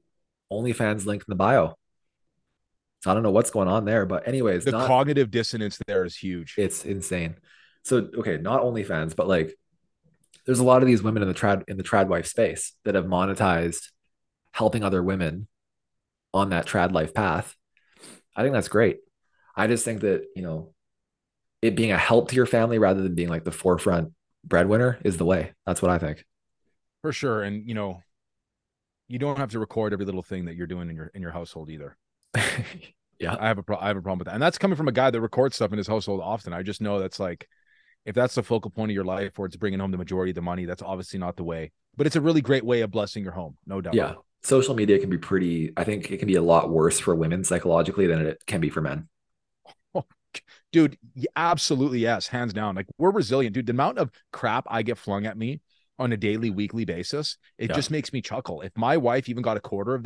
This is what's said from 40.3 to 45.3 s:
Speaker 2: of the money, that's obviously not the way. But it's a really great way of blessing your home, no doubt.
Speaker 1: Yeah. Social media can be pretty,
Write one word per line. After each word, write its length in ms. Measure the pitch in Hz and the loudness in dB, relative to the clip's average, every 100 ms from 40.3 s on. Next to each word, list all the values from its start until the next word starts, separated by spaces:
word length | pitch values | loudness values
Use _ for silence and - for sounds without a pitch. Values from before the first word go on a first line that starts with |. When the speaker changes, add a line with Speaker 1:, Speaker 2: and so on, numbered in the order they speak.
Speaker 2:
of 40 | 87 | -4
the 60 | |
money, 240 | 87 87 87 | -6 -6 -6
that's 160 | 87 | -8
obviously 380 | 85 95 92 98 | -8 -8 -8 -8
not 180 | 87 87 | -6 -6
the 60 | |
way. 280 | 85 82 78 - _ - | -8 -8 -10 -14 _ -2
But 100 | 147 | 0
it's 120 | 160 | 2
a 40 | |
really 200 | 151 160 | 2 2
great 240 | 135 135 113 | 2 2 2
way 160 | 120 | 0
of 100 | 110 | 0
blessing 320 | 107 101 107 | -2 -4 -6
your 80 | 95 | -10
home, 240 | 87 82 71 - | -10 -12 -14 -10
no 140 | 98 | -8
doubt. 140 | 87 | -2
Speaker 1:
Yeah. 220 | 110 - - - _ | 0 0 -4 -18 _
Social 340 | - 131 127 120 | 2 4 4 2
media 240 | 104 98 | 6 4
can 100 | 98 | 4
be 80 | 87 | -2
pretty, 540 | - | 0